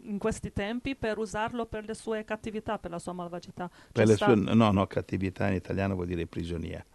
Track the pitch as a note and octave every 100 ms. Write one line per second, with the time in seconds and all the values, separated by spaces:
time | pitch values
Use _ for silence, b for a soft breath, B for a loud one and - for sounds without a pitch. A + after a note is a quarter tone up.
0 | - G3+ A3 - G#3+ - G3+ A#3+ C4+ C4+
1 | A3+ G#3+ A3 G#3+ A#3 A#3+ A3+ A3 G#3+ A3
2 | - A3 G#3+ G#3+ A3+ G#3+ A3 G#3 F3 E3+
3 | F3+ F3+ F3 E3+ - - F3+ - - -
4 | A2 G#2+ - A2 - A2 A2 G2 F#2+ -
5 | - G2 F#2+ - G2 F#2 - F#2+ G2 F#2
6 | F2 F2 E2 - E2+ E2+ D#2+ E2+ -